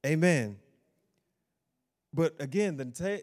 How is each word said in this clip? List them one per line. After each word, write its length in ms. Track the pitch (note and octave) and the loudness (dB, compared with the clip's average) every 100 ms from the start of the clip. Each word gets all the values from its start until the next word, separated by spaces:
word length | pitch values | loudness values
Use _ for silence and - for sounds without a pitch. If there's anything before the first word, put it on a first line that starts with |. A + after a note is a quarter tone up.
Amen. 540 | C#3 D#3+ F3 D#3+ A2 G2+ _ _ _ _ _ _ _ _ _ _ _ _ _ _ _ | 0 4 4 4 0 -6 _ _ _ _ _ _ _ _ _ _ _ _ _ _ _
But 280 | D3 D#3+ D#3+ | 0 0 0
again, 360 | C#3+ F3 G#3 C#3+ | -4 -2 -2 -2
the 100 | B2+ | -8
t-, 360 | A#2+ F3+ G3+ | -6 -6 -6